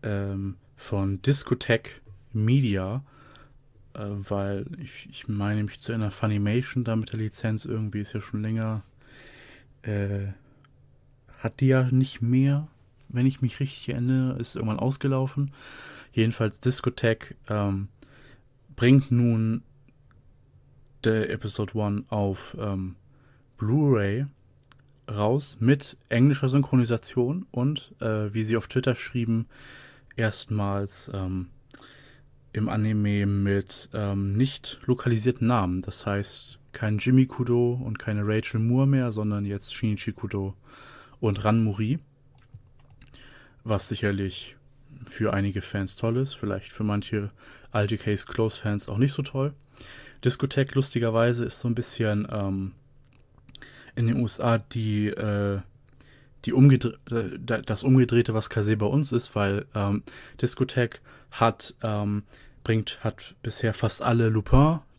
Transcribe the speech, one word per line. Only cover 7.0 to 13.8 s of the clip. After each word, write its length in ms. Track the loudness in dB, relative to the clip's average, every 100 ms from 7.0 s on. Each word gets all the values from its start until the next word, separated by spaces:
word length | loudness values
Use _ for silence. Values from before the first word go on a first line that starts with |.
| -2
der 80 | -4
Lizenz 460 | -6 -4 -4 -4 -4
irgendwie 360 | -4 -4 -4
ist 120 | -6
ja 80 | -8
schon 220 | -6 -6
länger, 400 | -2 -2 -2 -4 -8 _ -20 -20 -20 -20 -20 -20 -20 -14
äh, 460 | -6 -2 -2 -2 -6 -8 _ _ _ _ _ _ _ _ _ -8
hat 220 | -8 0
die 60 | 4
ja 220 | 4 4
nicht 300 | 4 2 0
mehr, 460 | 2 4 4 2 -2 _ _ _ -8
wenn 180 | 0 2
ich 160 | 2
mich 180 | -4 -2
richtig 300 | -6 -6